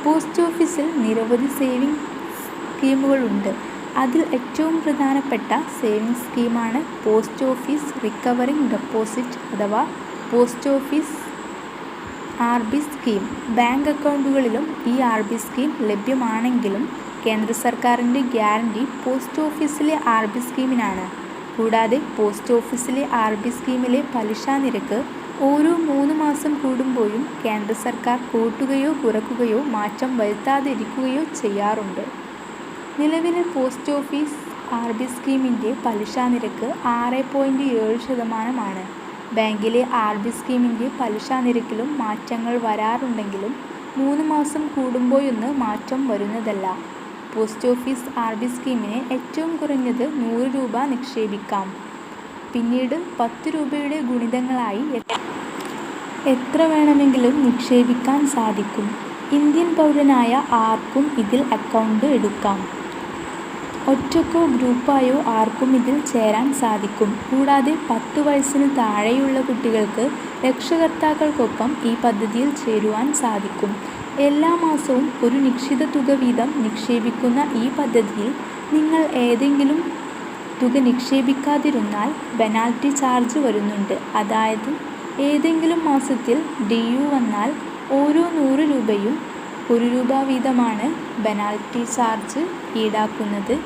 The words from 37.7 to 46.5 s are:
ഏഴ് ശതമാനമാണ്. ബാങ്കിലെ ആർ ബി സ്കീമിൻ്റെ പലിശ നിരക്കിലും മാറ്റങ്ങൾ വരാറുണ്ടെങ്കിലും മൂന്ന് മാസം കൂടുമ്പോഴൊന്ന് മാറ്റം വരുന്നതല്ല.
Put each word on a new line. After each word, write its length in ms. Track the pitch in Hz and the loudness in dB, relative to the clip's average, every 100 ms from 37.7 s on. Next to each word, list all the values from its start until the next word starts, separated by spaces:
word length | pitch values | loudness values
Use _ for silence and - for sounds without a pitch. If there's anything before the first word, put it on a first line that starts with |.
| 233 | 0
ഏഴ് 160 | 220 233 - | 0 -2 -2
ശതമാനമാണ്. 800 | 254 226 226 226 254 208 190 185 - - - - 220 | -4 -2 -4 -4 -4 -4 -6 -10 -12 -14 -14 -6 0
ബാങ്കിലെ 440 | 214 214 220 233 247 247 214 | 0 0 2 2 2 2 0
ആർ 100 | 208 | 0
ബി 80 | 214 226 | -4 -6
സ്കീമിൻ്റെ 480 | - 254 240 226 247 - | -2 2 2 2 -4 -2
പലിശ 300 | 240 214 - 262 247 | -4 -4 -2 0 2
നിരക്കിലും 420 | 240 226 214 254 294 | 2 0 -4 -4 -2
മാറ്റങ്ങൾ 520 | 220 214 - 233 233 240 226 | -2 -4 -6 -4 -2 0 0
വരാറുണ്ടെങ്കിലും 840 | 214 214 240 262 220 202 196 202 277 - - - - | 0 0 0 -2 -4 -4 -6 -6 -6 -10 -12 -10 -2
മൂന്ന് 240 | 269 294 311 | 0 2 2
മാസം 320 | 302 294 311 302 285 | 2 0 -2 -4 -2
കൂടുമ്പോഴൊന്ന് 760 | 254 247 247 269 277 226 233 285 | -2 0 4 4 4 0 -2 -2
മാറ്റം 380 | 233 214 - 262 269 | -2 -2 -4 -4 0
വരുന്നതല്ല. 540 | 208 202 220 220 | -2 -2 -4 -4